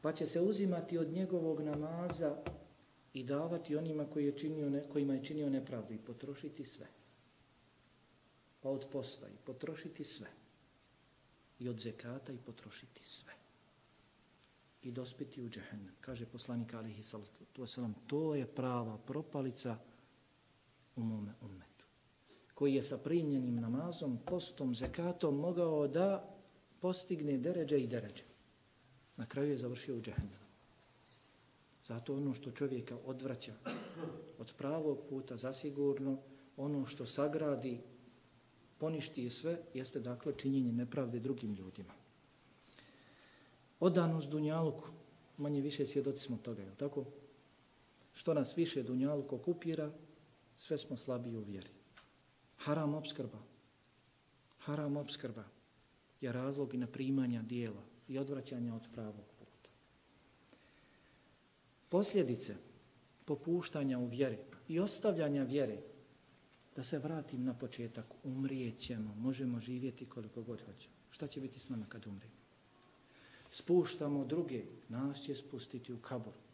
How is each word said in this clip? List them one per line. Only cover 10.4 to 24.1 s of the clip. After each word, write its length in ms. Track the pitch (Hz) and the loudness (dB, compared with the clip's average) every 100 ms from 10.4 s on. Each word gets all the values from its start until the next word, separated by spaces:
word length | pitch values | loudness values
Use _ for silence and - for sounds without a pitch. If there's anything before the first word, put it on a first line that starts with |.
| - - - - - - - - - - - - | -20 -20 -20 -20 -20 -20 -20 -20 -20 -20 -20 -8
I 100 | 123 | -4
od 100 | 113 | -2
zekata 540 | 110 110 120 127 135 | -4 -6 -8 -8 -8
i 40 | 127 | -10
potrošiti 640 | 123 113 107 - - - | -10 -14 -14 -16 -18 -18
sve. 300 | - - - - - - - - - - - - - - - - - - | -12 -12 -12 -20 -20 -20 -20 -20 -20 -20 -20 -20 -20 -20 -20 -20 -20 -12
I 100 | 127 | -8
dospiti 520 | 120 127 - 139 - | -6 -6 -6 -8 -6
u 60 | 120 | -8
džehennem. 440 | 110 98 107 98 - | -8 -10 -10 -10 -12
Kaže 240 | - 120 117 | -10 -6 -6
poslanik, 480 | 117 - 120 113 | -8 -2 -2 0
alejhi 300 | 117 110 107 | -4 -6 -8
salatu 580 | 107 107 101 - 104 - | -8 -8 -10 -16 -18 -8
vesselam, 340 | 120 - 120 104 - | -6 -2 -2 -4 0
„To 280 | 143 160 147 | 2 4 2
je 100 | 123 | 0
prava 520 | - 127 123 113 107 | 0 2 2 0 -4
propalica 800 | - 151 156 143 131 123 127 113 - - - - - - - - - - - - | -4 -4 -2 0 0 -2 -4 -4 -8 -20 -20 -20 -20 -20 -20 -20 -20 -20 -12 -2
u 60 | |
mome 320 | 113 107 101 104 | 0 0 -4 -8
ummetu, 440 | 110 92 85 - - - - - - - - | -12 -14 -16 -20 -20 -20 -20 -20 -20 -20 -20
koji 200 | - 143 | 4 6
je 100 | 135 | 6
sa 140 | 120 135 | 2 -2
primljenim 580 | - 170 156 139 127 120 | 2 4 4 4 4 2
namazom, 640 | 113 123 170 170 151 | 2 2 0 -2 0